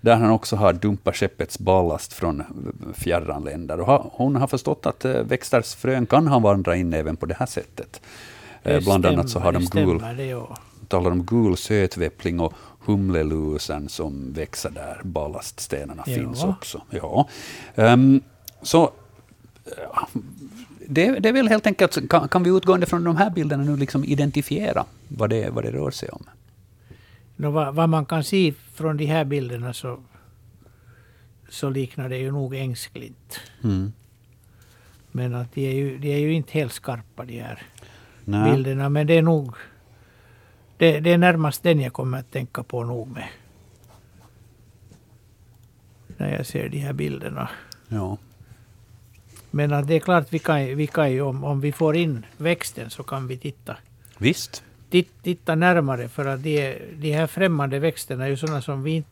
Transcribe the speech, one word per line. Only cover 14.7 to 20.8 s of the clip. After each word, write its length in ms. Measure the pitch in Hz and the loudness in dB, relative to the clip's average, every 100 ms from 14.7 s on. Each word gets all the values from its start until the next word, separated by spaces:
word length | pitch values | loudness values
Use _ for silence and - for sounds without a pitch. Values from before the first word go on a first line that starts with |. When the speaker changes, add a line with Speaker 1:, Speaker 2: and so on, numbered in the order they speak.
Speaker 1:
där 300 | 76 69 69 | -10 -12 -10
ballaststenarna 960 | 95 82 76 - - - - 69 71 - - | -6 -6 -6 -8 -14 -14 -8 -8 -8 -10 -6
Speaker 2:
Ja. 80 | |
Speaker 1:
finns 300 | 123 131 120 | -4 -6 -4
också. 380 | 175 190 - - - | -4 -4 -8 -14 -10
Ja. 380 | - - 107 143 - - - - | -10 -4 0 0 -2 -16 -16 -10
Ehm, 460 | - 120 123 131 135 - _ - _ | 4 6 8 8 6 4 _ -20 _
så, 280 | - 165 165 - - - _ _ - _ - - 82 | 2 4 4 0 -20 -20 _ _ -20 _ -18 -14 -6
ja, 160 | - - - - - - - - - | -4 -4 -8 -10 -18 -18 -20 -20 -20